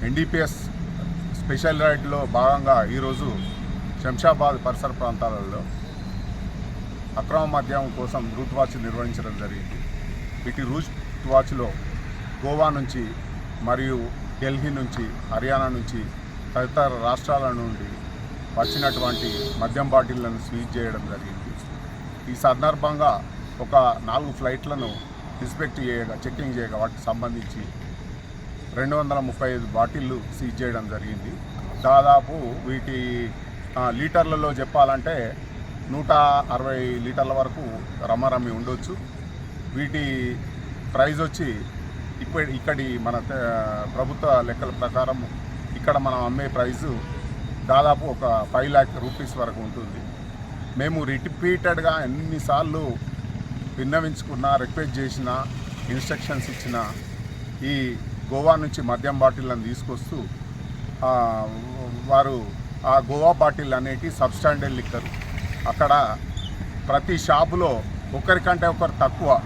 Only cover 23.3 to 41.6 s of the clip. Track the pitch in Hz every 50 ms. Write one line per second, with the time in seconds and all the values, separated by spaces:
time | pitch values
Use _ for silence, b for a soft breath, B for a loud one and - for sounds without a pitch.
23.3 | - - - - - - 123 104 - 139 127 123 117 - 123 110 113 131 147 143
24.3 | 135 - 135 127 131 131 - 143 147 139 127 110 104 - - - - - - -
25.3 | - - 131 - - - 156 135 - - 135 123 120 117 117 110 110 110 - 131
26.3 | 127 - 147 135 127 120 117 110 107 107 110 113 - - - - 113 120 117 120
27.3 | 120 117 107 - - 117 104 - - - - - - - - - - - - -
28.3 | - - - - - - - - - 117 131 135 147 151 151 139 143 139 135 127
29.3 | 117 - 135 131 127 123 117 107 98 113 117 117 - 151 139 127 127 123 - 127
30.3 | - - 139 123 113 110 131 123 117 113 107 104 104 107 101 107 110 - - -
31.3 | - - - - - - - - - - - 127 135 139 139 143 143 139 131 123
32.3 | 151 160 143 117 120 123 - 123 131 131 113 - 131 127 127 123 123 123 120 113
33.3 | 110 - - - - - - - - 127 127 123 117 117 143 151 - 170 165 160
34.3 | 156 151 151 151 143 127 135 131 - 151 139 135 135 135 123 160 165 147 120 110
35.3 | - - - - - - - - - - - - 127 143 151 - 156 147 147 143
36.3 | 143 143 139 - 127 123 131 135 135 131 127 123 123 120 117 123 - - 135 131
37.3 | 135 135 131 131 - - 151 120 113 113 - - - - - 113 113 117 127 135
38.3 | 127 127 123 120 113 113 120 123 127 123 - - 185 202 - - - - - -
39.3 | - - - - - - - - - 131 147 143 - 151 147 139 135 131 123 123
40.3 | 120 120 - - - - - - - - - - - 131 131 147 151 147 131 127
41.3 | - - 175 135 113 104